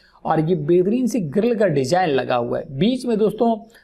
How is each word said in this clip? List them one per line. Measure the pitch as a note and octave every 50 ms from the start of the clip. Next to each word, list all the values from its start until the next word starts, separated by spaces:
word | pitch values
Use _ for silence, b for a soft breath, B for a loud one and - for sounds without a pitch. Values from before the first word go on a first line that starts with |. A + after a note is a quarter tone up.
| B B B B -
और | D3 D#3+ D#3+
ये | D#3 D#3+ F#3
बेहतरीन | D#3 D3 D3+ F3 F#3 F3 G3 A3+ B3+ B3+
सी | A3+ - B3+
ग्रिल | F3 C#3 - G#3 G3 A#3+ A#3+
का | G3 A3
डिजाइन | F#3 D3+ C#3+ C3 B2 F3 F3+ F#3 D#3+
लगा | C#3 C3 B2 B2 B2+
हुआ | B2 A#2+ A#2+ B2+ A#2+
है। | - -
बीच | C#3 C3+ F3 A#3 C4 B3+ B3+
में | A#3+ A3+
दोस्तों, | G3 A3 G3 G3+ - A#3+ A#3 A3+ G#3 - b b b